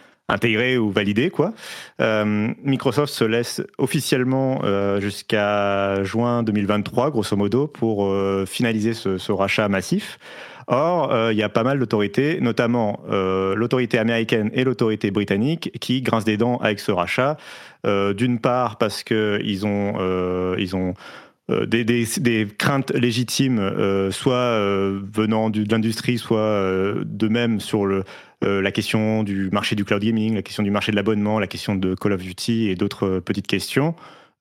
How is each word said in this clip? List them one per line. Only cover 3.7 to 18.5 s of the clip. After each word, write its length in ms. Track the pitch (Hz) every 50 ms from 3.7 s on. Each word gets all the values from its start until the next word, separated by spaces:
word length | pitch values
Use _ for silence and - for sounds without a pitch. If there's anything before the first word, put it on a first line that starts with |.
| -
officiellement, 840 | - 139 - - 147 - - 147 127 127 127 131 135 135 131 131 - -
euh, 340 | 104 98 98 98 98 98 101
jusqu'à 1040 | 98 101 98 - - - 110 104 104 104 104 101 101 101 101 98 98 98 98 98 98
juin 400 | 98 - 113 120 120 120 120 117
deux 80 | 110
mille 160 | 101 104 101
vingt-trois, 440 | 95 104 107 95 - - 120 127 151
grosso 260 | 147 117 98 - 104
modo, 280 | 98 101 101 113 131 147
pour, 420 | 156 - - 117 113 107 101 101
euh, 380 | 98 95 98 98 98 98 98 95
finaliser 480 | - - - 123 117 110 107 104 113 113
ce, 240 | - - 95 95
ce 140 | 90 - -
rachat 380 | 104 92 98 98 - - 107 101
massif. 500 | 101 95 - - 175 208 - - - - - - - - - - - - - -
Or, 400 | 120 131 156 170 180 170 143 -
euh, 220 | - 113 113 113 110
il 60 | 104
y 20 |
a 80 | 104 104
pas 140 | - 117 113
mal 160 | 131 139 139
d'autorités, 600 | 120 110 117 107 104 98 - 131 139 151 170 -
notamment, 600 | - 117 113 - 123 117 120 120 110 104 98 - - -
euh, 460 | 104 98 95 92 95 95 95 95 98
l'autorité 420 | 107 117 117 135 127 123 107 -
américaine 540 | 117 110 117 117 113 113 - 120 110 104 107 -
et 100 | 127 127
l'autorité 460 | 131 120 - 120 110 110 104 - 101
britannique, 600 | 98 107 101 - 98 101 117 147 165 165 - - - -
qui 220 | - - 127 135 127
grincent 220 | - 120 110 95
des 120 | 110 107
dents 200 | 101 117 123 123
avec 220 | 120 117 110 104 101
ce 120 | - -
rachat. 460 | 98 90 87 87 - 127 127 143 151 - - - - - - - - _ -
Euh, 260 | 107 101 98 98 101 101
d'une 240 | 98 123 123 123
part, 400 | 117 - 131